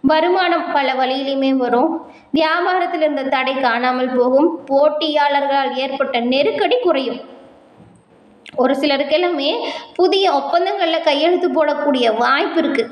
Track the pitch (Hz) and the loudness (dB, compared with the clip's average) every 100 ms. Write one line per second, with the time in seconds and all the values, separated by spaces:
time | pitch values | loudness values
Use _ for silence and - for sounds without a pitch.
0 | 269 311 339 370 349 339 - 285 269 254 | 2 2 2 2 0 0 -2 -2 0 0
1 | 262 269 277 269 269 269 247 240 320 330 | -2 -2 -2 0 0 0 0 2 0 -2
2 | - - - 294 311 339 359 370 349 349 | -10 -20 -4 0 2 0 0 0 -2 0
3 | 302 277 269 269 262 269 254 226 254 254 | -2 -2 -2 -2 -2 0 0 0 0 0
4 | 254 254 247 262 330 339 - 277 302 302 | 0 2 2 4 2 0 0 2 4 2
5 | 320 294 285 285 277 277 262 247 262 277 | 0 2 2 0 0 0 0 -4 -6 -4
6 | 262 240 240 262 370 571 381 494 359 277 | -2 -2 0 2 0 0 0 2 2 0
7 | 254 240 - - - - - - - - | -2 -8 -12 -20 -20 -20 -20 -20 -20 -20
8 | _ - _ _ - - 254 277 294 277 | _ -20 _ _ -12 -2 0 0 0 -2
9 | 285 302 359 311 285 466 - - - - | 0 0 0 -2 -2 -4 -6 -10 -12 0
10 | 359 381 381 277 - 339 370 403 330 320 | 2 2 2 0 0 -2 -2 -2 -2 0
11 | 320 285 320 349 349 269 302 294 294 262 | 0 2 2 2 0 0 0 0 0 2
12 | 233 220 240 277 392 - 269 269 - | 0 0 0 0 0 0 0 -2 -4